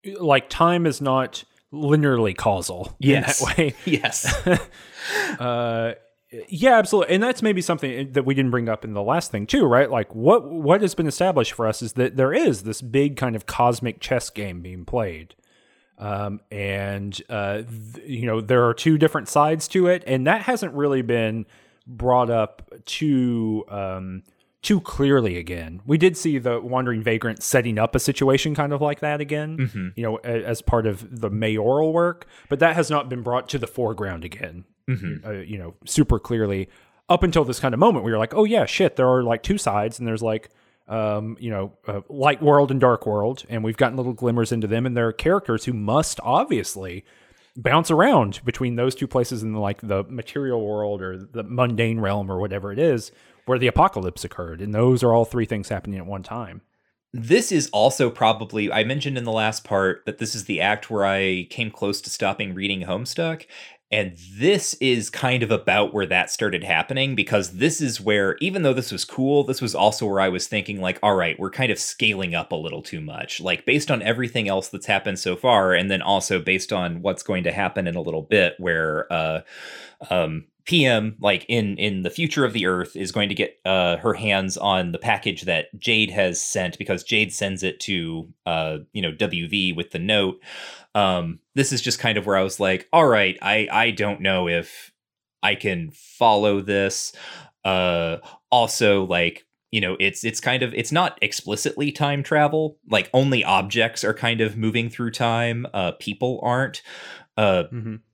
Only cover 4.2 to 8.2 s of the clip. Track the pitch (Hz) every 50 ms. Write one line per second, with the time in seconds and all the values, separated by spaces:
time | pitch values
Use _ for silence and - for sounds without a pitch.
4.2 | - 127 - - - 180 180 - - - - - - - - - - - 392 427
5.2 | 403 349 277 - 123 123 120 120 120 117 113 113 113 117 - - _ _ _ _
6.2 | _ _ - 117 - - 190 151 208 262 240 226 202 - - 202 175 - 175 190
7.2 | 220 247 240 - 220 220 202 185 165 - 175 147 - 135 123 123 139 135 127 143